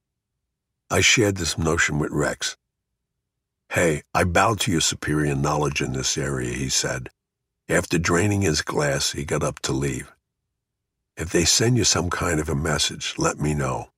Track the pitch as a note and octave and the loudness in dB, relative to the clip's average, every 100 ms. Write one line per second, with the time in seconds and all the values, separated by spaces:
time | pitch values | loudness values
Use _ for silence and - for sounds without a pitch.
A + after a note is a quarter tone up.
0 | _ _ _ _ _ _ _ _ _ F#2+ | _ _ _ _ _ _ _ _ _ 2
1 | F#2+ - G#2 F#2+ E2 - D#2+ D#2+ - D2+ | 4 4 4 2 -2 0 0 2 2 0
2 | D2 D2+ C#2+ - - - _ _ _ _ | 0 0 -2 -2 -6 -8 _ _ _ _
3 | _ _ _ _ _ _ _ - F2 D2 | _ _ _ _ _ _ _ 0 2 0
4 | - - F2+ E2+ G2 A2 - E2 - - | -2 0 2 4 2 2 0 0 0 -2
5 | - D2+ D2 C#2 C#2+ D2 D2 C#2 C#2 B1+ | -2 0 0 0 0 0 0 -2 -2 -2
6 | B1+ - C#2 C2+ B1 B1+ C2 - - B1+ | -4 -2 -2 -4 -4 -4 -2 -2 -2 -6
7 | B1 - _ _ _ _ - E2 - E2+ | -10 -18 _ _ _ _ -2 -2 0 0
8 | E2+ E2+ G#2 G2+ G2 D2+ - - D3 C3+ | 2 2 2 2 2 0 -2 0 0 0
9 | - - C#2+ D3+ D3+ - - C2 C#2 B1 | -2 -4 -4 -2 -2 -4 -4 -2 -2 -4
10 | - - _ _ _ _ _ _ _ _ | -10 -18 _ _ _ _ _ _ _ _
11 | _ - E2+ F2+ E2+ - A#2 B2 G2 F#2 | _ -10 -2 0 2 2 2 2 2 2
12 | F2 - F2+ D#2 D2+ C#2+ D#2+ C#2+ - - | 0 -2 0 0 0 -2 0 0 -2 -4
13 | - - - - D3 D2 C2+ C2 - | -8 -2 -2 0 0 0 -2 -4 -8